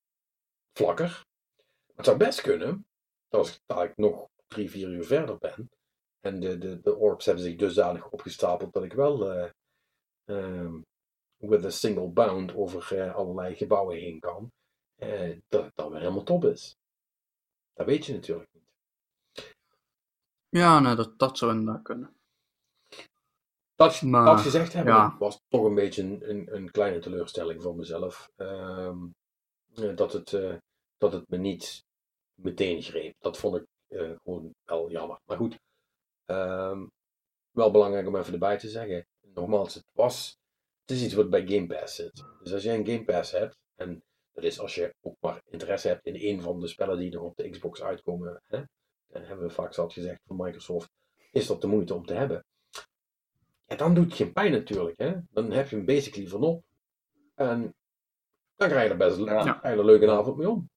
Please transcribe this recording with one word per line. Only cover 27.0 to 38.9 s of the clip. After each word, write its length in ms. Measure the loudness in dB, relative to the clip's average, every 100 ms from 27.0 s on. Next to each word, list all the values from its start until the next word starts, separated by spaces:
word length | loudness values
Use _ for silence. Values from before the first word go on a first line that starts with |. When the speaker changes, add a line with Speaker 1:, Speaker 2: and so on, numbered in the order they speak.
| -6 -8 -6 -6 -6 -6
Speaker 1:
voor 140 | -8 -8
mezelf. 560 | -8 -6 -8 -10 -18 -14
Ehm, 720 | -10 -10 -10 -8 -8 -8 -12 -16 _ _ _ _ _ -6
eh, 200 | -4 -2
dat 180 | -2
het, 200 | -2 -4
eh, 220 | -4 -4 -6 _ _ _ 0
dat 160 | 0
het 160 | 0 -6
me 80 | -4
niet 460 | -2 -4 -8 -16 _ _ _ _ _
meteen 480 | _ -6 0 0 -2
greep. 340 | -4 -8 -8 -8
Dat 180 | -8 -4
vond 180 | -4 -4
ik, 100 | -8 _ -14
eh, 240 | -8 -8 -10
gewoon 300 | -10 -10 -10 -16
wel 260 | -6 -4 -4
jammer. 300 | -6 -10 -12 -10
Maar 120 | -4
goed, 220 | -4 -6 _ _ _ _ _ _ -8
ehm, 600 | -4 -4 -4 -6 -8 -12 _ _ _ _ _ _
wel 200 | 4 6
belangrijk 360 | 8 6 4 -2
om 80 | -4
even 180 | -4
erbij 240 | -2 0 -2
te 120 | -4
zeggen. 380 | -10 -8